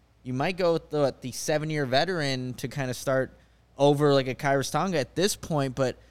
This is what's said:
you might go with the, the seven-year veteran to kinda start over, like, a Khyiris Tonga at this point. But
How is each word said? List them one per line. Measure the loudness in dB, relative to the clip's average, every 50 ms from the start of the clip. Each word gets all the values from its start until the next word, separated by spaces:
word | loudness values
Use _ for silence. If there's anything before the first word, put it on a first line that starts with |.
| _ _ _ _ -10
you | -6 -4
might | -2 -2 -2 -2
go | 0 0 2 2
with | 0 -2 -4
the, | 0 0 2 0 0 -4
the | -8 -10
seven-year | -10 -6 -2 -2 0 0 0 -2 -2 -2 -2
veteran | 0 2 2 2 2 0 -2 -2 -2 -2 -4 -6 -8 -8
to | -8 -10 -8
kinda | -6 -6 -6 -6 -6
start | -6 -2 0 0 0 0 -2 -6 -14 _ _ _ _ _ _ _ 4
over, | 4 4 6 6 4 4 4
like, | 4 2 0
a | -4
Khyiris | -2 0 2 2 2 0 0
Tonga | -2 -2 -2 0 0 -2
at | -2 -2 -2
this | 0 0 0 -2
point. | -4 -6 -4 -2 0 0 -2 0
But | 0 -2 -2 -2 -4 -12 _